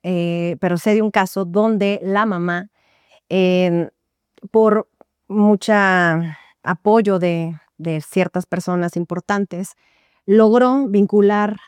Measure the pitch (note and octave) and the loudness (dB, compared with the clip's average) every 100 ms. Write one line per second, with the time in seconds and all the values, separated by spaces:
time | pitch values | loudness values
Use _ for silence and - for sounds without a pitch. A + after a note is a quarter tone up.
0 | F3+ F3+ E3+ E3+ E3+ D#3+ F#3 F3 A3 G#3+ | -6 -4 -2 -2 -4 -2 -2 0 0 0
1 | G#3+ G3+ F#3 G3 F3+ F#3+ A3 G#3+ G3+ G3+ | 0 0 -2 -4 -4 0 0 0 -2 -4
2 | F#3+ G3+ A3 F3+ F3 F3 G3+ _ _ _ | -4 -2 -2 -2 -4 -6 -8 _ _ _
3 | _ _ - F#3+ F#3 F3+ F3+ E3+ E3 - | _ _ -6 0 2 2 0 0 -4 -10
4 | _ _ _ _ G3 A3 A3 G#3+ - _ | _ _ _ _ -4 2 2 2 -2 _
5 | _ _ - G#3 G#3 G3+ - G#3 G3 F#3 | _ _ -6 2 2 2 2 2 2 2
6 | E3+ E3 E3 D3 _ _ - F3+ G#3 A3+ | 2 0 -4 -10 _ _ -8 -4 2 2
7 | G3+ F#3 F3 E3+ E3 D#3+ _ - E3 D#3 | 2 0 -2 -2 -6 -10 _ -12 -8 -6
8 | - F#3+ F3+ F3+ - F3 F3+ F3+ F3 F3 | -4 -4 -2 -4 -6 -6 -4 -4 -4 -6
9 | E3+ F3 - G3+ G3 F3 F#3+ - _ _ | -8 -8 -4 -4 -4 -8 -12 -16 _ _
10 | _ _ - G#3+ A3 A#3+ B3+ C4+ C4 G3+ | _ _ 2 4 4 4 2 2 0 0
11 | G3+ G#3 G3+ G#3 G#3 G#3 | 2 2 2 2 -2 -6